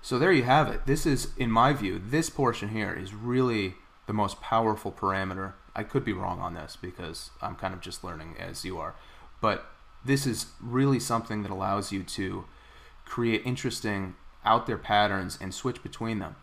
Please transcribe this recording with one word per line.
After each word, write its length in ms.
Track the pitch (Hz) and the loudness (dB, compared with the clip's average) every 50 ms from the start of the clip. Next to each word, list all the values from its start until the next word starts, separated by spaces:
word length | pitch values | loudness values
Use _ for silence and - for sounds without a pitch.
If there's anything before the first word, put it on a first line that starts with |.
| - | -4
So 160 | - 131 123 | -2 0 4
there 140 | 147 185 185 | 6 6 6
you 100 | 143 120 | 6 6
have 240 | 120 131 156 156 | 6 6 6 6
it. 180 | - - - - | 4 0 -2 2
This 200 | - 139 156 - | 2 2 4 4
is, 240 | 165 139 131 - - - | 4 2 2 0 -4 -2
in 120 | - 127 120 | -2 0 4
my 220 | 110 113 120 139 | 6 6 6 6
view, 300 | 147 131 104 95 92 92 92 | 6 4 0 -2 -2 -4 -4
this 240 | 107 131 156 160 - | 0 0 0 0 0
portion 380 | - - 139 120 113 - 104 | 0 0 2 2 2 0 -4
here 260 | 101 107 110 104 95 85 | -4 -2 -2 -2 -2 -4
is 200 | - 92 95 101 | -6 -8 -10 -10
really 640 | 104 113 120 123 127 127 123 117 107 98 92 95 - - - - - _ | -6 -4 0 4 4 4 4 4 2 0 -2 -4 -10 -20 -20 -20 -16 _
the 60 | - 110 | -4 0
most 280 | 107 104 98 - - | 0 0 0 -2 -8
powerful 500 | - - - 113 113 110 107 104 - 101 | -4 0 2 4 4 4 2 0 -4 -8
parameter. 640 | - - - 95 95 95 95 95 92 92 95 98 - - - - - | -6 -2 0 0 0 0 -2 -2 -4 -6 -8 -8 -10 -14 -20 -10 -8
I 100 | - 107 | -8 -8
could 200 | - - 139 113 | -2 -2 -2 0
be 80 | 107 | 0
wrong 300 | 101 92 95 92 90 87 | -2 -2 -2 -4 -4 -4
on 120 | 87 87 85 | -6 -6 -6
this 240 | 82 78 - - - | -8 -12 -12 -14 -12
because 500 | - 90 87 - 87 80 82 - - - - - | -12 -12 -10 -10 -10 -10 -10 -12 -14 -14 -14 -10
I'm 140 | - 95 90 | -8 -8 -8
kind 180 | - - 95 92 | -6 -6 -6 -6
of 60 | 87 | -6
just 240 | - 90 85 - - | -10 -12 -12 -10 -10
learning 320 | 90 85 78 80 82 82 | -10 -10 -10 -10 -12 -12
as 280 | - 87 90 87 - - | -12 -10 -10 -10 -8 -8
you 120 | 92 92 | -8 -8
are. 180 | 85 78 85 - - - - - - - - - - | -6 -8 -8 -10 -12 -20 -20 -20 -20 -20 -20 -12 -2
But 320 | - 107 98 - - - - - - - - - - | 0 0 0 0 -4 -12 -18 -20 -20 -20 -20 -12 0
this 240 | 120 139 135 139 | 2 2 2 2
is 200 | 135 110 - - - - - | 0 -2 -2 -6 -10 -12 -14
really 400 | - 120 117 127 135 139 139 117 | -10 -2 2 4 4 4 4 2
something 440 | - - 120 113 113 - 110 104 101 | 2 0 0 0 0 -2 -4 -4 -2
that 80 | 101 | -4
allows 420 | 98 92 95 98 98 104 98 - 101 | -4 -2 0 0 0 0 -2 -2 -4
you 100 | 98 90 | -6 -6
to 400 | - - - 98 92 92 95 90 - - - - - - - - - - - - | -6 -4 -4 -4 -4 -4 -6 -10 -12 -18 -20 -20 -20 -20 -20 -20 -20 -20 -20 -16
create 380 | - - - 120 117 113 110 - | -8 -2 0 2 2 2 2 0
interesting 680 | 127 127 131 - 127 - - - 110 104 98 95 92 90 - - - - - - | -2 -4 -2 -2 -4 -4 -2 -2 -2 -2 -2 -4 -6 -10 -14 -18 -20 -20 -2 4
out 240 | 110 110 120 - | 6 6 6 4
there 100 | - 113 | 0 -4
patterns 600 | 98 - - 107 104 104 104 98 95 92 90 - - | -4 0 4 4 6 6 4 2 0 -2 -4 -8 -8
and 140 | 98 92 92 | -8 -8 -8
switch 280 | - - 127 120 - | -4 -4 -4 -4 -4
between 380 | - - - - 113 113 113 104 | -10 -14 -8 -6 -4 -4 -2 -4
them. 160 | 87 76 76 - | -4 -6 -10 -14